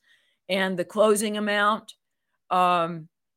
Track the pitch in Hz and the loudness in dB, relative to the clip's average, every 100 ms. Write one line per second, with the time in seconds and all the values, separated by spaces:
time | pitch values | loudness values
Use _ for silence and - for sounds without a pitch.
0 | _ _ _ _ - 196 190 180 170 214 | _ _ _ _ -6 -2 -2 -2 -4 2
1 | 214 208 214 208 208 208 208 214 - - | 2 2 0 -4 -2 0 2 0 -6 -20
2 | _ _ _ _ - 185 180 180 165 165 | _ _ _ _ -4 0 2 2 0 -6
3 | 160 _ _ | -14 _ _